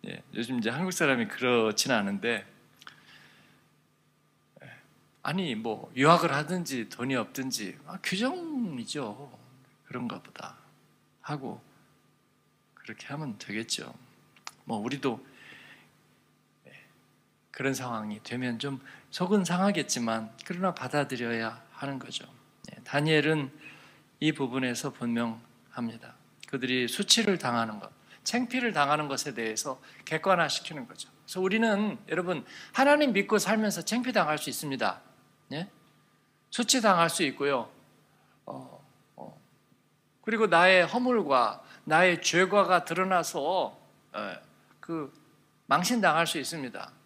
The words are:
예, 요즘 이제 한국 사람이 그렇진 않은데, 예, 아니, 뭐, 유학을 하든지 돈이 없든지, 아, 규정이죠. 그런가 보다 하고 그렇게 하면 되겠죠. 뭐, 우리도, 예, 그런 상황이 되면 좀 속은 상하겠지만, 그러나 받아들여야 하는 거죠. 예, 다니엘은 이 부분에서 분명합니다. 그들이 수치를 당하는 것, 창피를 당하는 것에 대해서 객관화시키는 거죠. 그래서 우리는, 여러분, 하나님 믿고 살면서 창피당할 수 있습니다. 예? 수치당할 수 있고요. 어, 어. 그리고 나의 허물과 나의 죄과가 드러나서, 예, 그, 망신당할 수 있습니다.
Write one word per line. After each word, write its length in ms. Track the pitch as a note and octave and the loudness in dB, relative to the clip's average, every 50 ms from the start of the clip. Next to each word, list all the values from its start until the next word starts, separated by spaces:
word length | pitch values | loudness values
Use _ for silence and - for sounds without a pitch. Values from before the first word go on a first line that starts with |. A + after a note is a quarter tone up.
| - | -12
예, 140 | - G1+ G1+ - - - | -12 -14 -14 -16 -10 -6
요즘 240 | - A#2 A2+ C3 B2 | -6 -4 -2 -2 -2
이제 100 | G#2+ A2+ | -2 -2
한국 220 | A#2+ C#3+ F3+ F#3 | -2 -2 -2 -2
사람이 360 | F3 - E3+ C#3+ C3+ A#2+ A2+ | 0 2 2 4 4 2 0
그렇진 640 | G#2 - - B2+ B2 B2 A#2+ A2+ A2 G#2 - - B2+ | -2 -4 -2 2 4 4 6 4 4 2 0 2 2
않은데, 540 | C3 A2 G2+ G2 G2+ G2 F#2 A#2 A#2 G#2 - - - - _ _ _ _ - - - - - - - - - - - - - _ _ _ _ _ _ _ _ _ _ _ _ _ _ _ _ _ _ _ _ _ _ - | 2 2 2 0 -2 -2 -2 -2 -2 -4 -6 -12 -20 -20 _ _ _ _ -20 -20 -20 -20 -20 -20 -20 -20 -20 -20 -20 -20 -20 _ _ _ _ _ _ _ _ _ _ _ _ _ _ _ _ _ _ _ _ _ _ -20
예, 100 | - C3 - - _ _ _ _ _ _ _ _ - | -20 -20 -20 -20 _ _ _ _ _ _ _ _ -6
아니, 320 | - D3+ F#3+ F#3 D#3 A#2 | -4 -2 -2 -2 -2 -4
뭐, 360 | G#2+ A2 A#2 G#2+ G#2 - - - | -4 -4 -4 -6 -6 -8 -10 -2
유학을 360 | B2+ C3+ D#3 E3+ E3+ E3+ D#3+ | 4 6 6 6 6 6 2
하든지 580 | C#3 C#3+ D3 C#3+ F3+ F3+ E3+ - C#3 B2 A2 G2+ | 0 -2 -2 -2 -4 -4 -4 -4 -6 -6 -6 -8
돈이 260 | - - A#2+ C3 C3+ | -8 -6 -2 0 0
없든지, 640 | B2+ A2 - - C3 C3 C3 A#2 - G#2+ F2+ - - - | 0 -2 -2 -6 -6 -6 -4 -4 -6 -6 -8 -10 -14 -16
아, 100 | C#3+ E3+ F#3+ - | -16 -14 -10 -6
규정이죠. 1300 | - F#3 F#3+ A#3 C4 F4+ F#4 E4+ E4 D4+ C4 A#3 F#3 D3 B2 A2+ - - D3+ C3 G#2+ G#2 A#2+ C#3+ - - - - - - - _ _ _ _ _ | -4 -2 -2 -2 -2 -2 -4 -8 -6 -4 -4 -4 -4 -4 -8 -8 -8 -8 -6 -6 -8 -8 -12 -14 -18 -20 -20 -20 -20 -20 -20 _ _ _ _ _
그런가 360 | - B2 B2 B2 A#2 - - | -12 -10 -8 -6 -6 -8 -10
보다 360 | - - - - - - - - - - _ _ _ _ _ _ _ _ _ _ | -14 -18 -16 -16 -16 -16 -16 -20 -20 -20 _ _ _ _ _ _ _ _ _ _
하고 380 | - - D3 C#3 C3 A#2 - - - _ _ _ _ _ _ _ _ _ _ _ _ _ _ _ _ _ _ _ _ _ _ | -10 -8 -8 -6 -6 -10 -12 -12 -16 _ _ _ _ _ _ _ _ _ _ _ _ _ _ _ _ _ _ _ _ _ _
그렇게 320 | - - - A2 - - | -20 -18 -18 -16 -16 -12
하면 320 | - C#3 D3 D#3+ C3+ G#2 - | -10 -8 -8 -6 -8 -8 -10
되겠죠. 560 | - - G#2 G#2+ A#2 - - - - C2 - - - - _ _ _ _ _ - _ - - _ _ | -10 -8 -6 -8 -4 -4 -6 -6 -6 -12 -16 -20 -20 -20 _ _ _ _ _ -18 _ -18 -18 _ _
뭐, 120 | - A#2 | -6 -4
우리도, 480 | G#2+ G#2 A#2+ C3+ C#3 C3+ C3+ A2+ - - - - - - - - - - - - - - _ _ _ _ _ _ _ _ _ _ _ _ _ _ _ _ | -4 -2 -4 -6 -2 -2 -2 -2 -2 -10 -18 -20 -20 -20 -20 -20 -20 -20 -20 -20 -20 -20 _ _ _ _ _ _ _ _ _ _ _ _ _ _ _ _
예, 180 | - - - - _ _ _ _ _ _ _ _ _ _ _ _ _ | -20 -20 -20 -20 _ _ _ _ _ _ _ _ _ _ _ _ _
그런 240 | - - C3 C3+ C3+ | -12 -4 -2 -2 -2
상황이 480 | B2+ C3 B2 A#2 A2 G#2+ G#2 G#2 G2+ | -2 -4 -6 -6 -6 -6 -6 -10 -10
되면 380 | - - A#2+ B2 B2+ B2 A#2 A2 | -10 -8 -6 -4 -4 -4 -4 -4
좀 200 | - C#3+ C#3 B2+ - - - - - _ | -4 -6 -6 -8 -10 -16 -20 -20 -20 _
속은 340 | - - F3+ F3+ G#3 G#3 F#3 | -4 -4 0 2 2 2 2
상하겠지만, 880 | E3+ F3 F3+ F#3+ G3+ G3+ F3+ C#3 - - B2+ A#2+ A2+ A2+ A2+ A2 A2 - - - | 2 0 2 2 2 2 0 -2 -2 -2 -2 0 -2 -2 -2 -4 -8 -14 -18 -12
그러나 300 | - F3 F3 F#3+ F#3 E3+ | -10 -6 -2 -2 -2 -2
받아들여야 880 | - B2+ B2+ - D3 C#3+ C3+ C3+ A#2 A#2+ A#2 A#2 A2+ A2+ A2+ A2 - - - | -4 -8 -2 0 -2 0 0 -4 -6 -4 -4 -4 -4 -4 -6 -8 -10 -18 -20
하는 260 | - - - C#3 C#3 | -14 -10 -8 -8 -8
거죠. 300 | C3 - - - - - - - - _ _ _ _ - - | -8 -10 -10 -12 -12 -12 -12 -20 -20 _ _ _ _ -20 -20
예, 120 | - - - | -20 -20 -14
다니엘은 680 | - - C#3+ D3 D#3 D#3+ D3+ C#3+ D3+ D#3+ D#3 C#3 C3 - - - - - - - - - - _ _ _ _ | -4 -2 0 2 4 4 4 4 4 2 2 0 -4 -8 -16 -20 -20 -20 -20 -20 -20 -20 -20 _ _ _ _
이 120 | D3+ D#3 D3+ | 0 0 0
부분에서 580 | - C#3 B2 A#2+ C3 C3 B2+ A#2+ A#2 - C#3+ | 0 -2 -2 -2 -2 -2 -2 -2 -4 -6 -8
분명합니다. 1200 | - - B2 A#2+ A#2 A#2 A#2+ A#2 A2+ A2+ - - _ _ _ _ - B2 A#2+ A2+ A2+ A2+ - A2+ - - _ _ _ _ - | -6 -4 -4 -2 0 0 0 -2 -4 -8 -16 -20 _ _ _ _ -10 -8 -6 -6 -8 -10 -18 -20 -20 -20 _ _ _ _ -12
그들이 400 | - - C3 B2 B2 B2+ B2+ B2 | -8 -6 -4 -2 0 0 0 0
수치를 520 | A#2 - - G3 - - A#3 A3 G3+ F#3+ E3 | 0 -2 -4 4 4 4 4 6 2 0 0
당하는 400 | - B2+ A#2+ A#2 A2+ A2+ A2 G#2 | 0 0 0 0 0 -2 -4 -10
것, 120 | - - - _ _ - - - _ | -14 -16 -18 _ _ -20 -20 -10 _
창피를 480 | - - B3 B3+ A#3+ - C4 B3 A#3 F#3 | -2 -2 -2 -2 -2 -2 -2 -2 0 2
당하는 340 | D#3 C#3+ C#3 D3 D3+ D3+ | 2 2 2 2 0 0
것에 260 | C#3+ C#3 B2 - D3 A#2+ | -2 -4 -4 -4 -6 -6
대해서 460 | A#2 A2+ A2 G#2+ A2 - D3 B2+ - - - - - - | -4 -4 -4 -4 -4 -6 -6 -8 -10 -12 -20 -20 -20 -8
객관화시키는 840 | - D#3 D#3 - G3 F#3+ E3+ E3 C#3+ - - - - E3 D3 B2 | -4 -4 -2 2 2 4 4 4 0 -2 -6 -6 -8 -10 -10 -12
거죠. 220 | - - - - - _ _ _ | -12 -14 -16 -16 -18 _ _ _
그래서 160 | - - F#3 | -10 -4 -2
우리는, 580 | F#3 F#3+ F#3+ A3 A3+ A3+ G#3 G3 G#3+ G#3 D#3 - - - | 0 2 2 4 4 4 2 2 0 -2 -4 -6 -6 -4
여러분, 340 | D#3+ E3 F3 F3+ F3+ D3+ - - - - - - - | -4 -2 -2 -2 -4 -4 -6 -12 -18 -20 -20 -6 0
하나님 400 | - C4+ C#4+ D4 D4 D4+ C4+ G3 | 2 6 6 6 6 4 4 2
믿고 240 | F#3+ G3+ - A3 | 0 2 2 2
살면서 460 | G3+ G3 F3+ A3 A3 G#3+ G#3 G3+ F3 D#3+ | 2 2 2 0 2 2 0 -2 -2 -4
창피당할 540 | - G#3+ A#3+ A#3+ B3 A3 G#3+ E3+ D3+ D3+ | -2 -2 -2 -2 0 0 0 2 2 0
수 120 | D3 - C#3+ | -2 -2 -6
있습니다. 520 | B2 - - D3 C3+ B2+ A#2 G2 F2+ - - - - _ _ _ _ _ _ _ C3+ | -6 -6 -6 -6 -4 0 0 -2 -2 -4 -14 -20 -20 _ _ _ _ _ _ _ -8
예? 160 | D3 F3+ - _ _ _ _ _ _ _ _ _ _ _ _ _ _ _ _ | -8 -8 -8 _ _ _ _ _ _ _ _ _ _ _ _ _ _ _ _
수치당할 600 | - - A#3 - - C4 G#3+ G#3+ F#3+ E3+ E3+ E3 | -4 -4 0 2 2 4 6 6 6 6 6 4
수 140 | D#3+ - F3+ | 4 2 0
있고요. 460 | C#3 B2+ - C#3 C#3+ C#3 B2+ A2+ - - - - _ _ _ _ _ _ _ _ _ _ _ _ | 0 0 0 0 2 2 0 0 -4 -12 -20 -20 _ _ _ _ _ _ _ _ _ _ _ _
어, 380 | - C3+ C3 C3 - - - - _ _ _ _ _ _ | -12 -12 -12 -12 -16 -20 -20 -20 _ _ _ _ _ _
어. 260 | - - - - - _ _ _ _ _ _ _ _ _ _ _ _ _ _ _ _ _ | -18 -18 -18 -18 -20 _ _ _ _ _ _ _ _ _ _ _ _ _ _ _ _ _
그리고 240 | - A3 G#3+ A3 | -2 2 2 4
나의 380 | G3+ F3 E3 F3 F#3 F#3+ F#3 F3 | 6 8 8 8 10 10 8 6
허물과 800 | D#3 - B3 B3 B3+ B3 A3+ E3+ D3 C3+ B2+ A#2+ G#2+ F#2+ - - - - - _ | 4 2 0 2 2 2 2 4 4 4 4 4 4 0 -4 -14 -20 -20 -16 _
나의 360 | - D3+ D#3+ F3+ F#3 F3 E3 | 2 4 6 6 6 4 2
죄과가 640 | - - - E3+ F#3+ F#3 F#3+ G#3 F#3+ E3+ F#3 F3 F3 | 0 2 4 4 4 4 4 4 4 6 4 2 2
드러나서, 960 | - E3 E3+ F#3 F#3+ F#3+ F3 D#3 - - E3+ C#3 D#3 F#3 F#3 C#3+ A2 - - - _ _ _ _ _ - | 0 -2 -2 0 2 2 0 0 0 -4 -4 -2 0 0 0 0 -2 -4 -12 -20 _ _ _ _ _ -8
예, 220 | G2+ G#2+ G2+ - - - - _ _ _ _ _ _ | -8 -8 -6 -8 -12 -16 -20 _ _ _ _ _ _
그, 320 | - - E3 D#3+ D3 C3 - - _ _ _ _ _ _ _ _ _ | -10 -8 -6 -6 -6 -8 -12 -20 _ _ _ _ _ _ _ _ _
망신당할 600 | - C3+ D3+ F3 F3 B3 A#3 G3 E3+ D3+ D#3+ E3+ | 2 2 2 4 2 2 4 4 4 6 4 2
수 120 | D#3+ - E3 | 2 0 -4
있습니다. 520 | C3 - E3+ D#3+ C3+ B2 G2+ G2 - - - - _ | -4 -6 -6 -6 -8 -8 -8 -10 -14 -14 -16 -20 _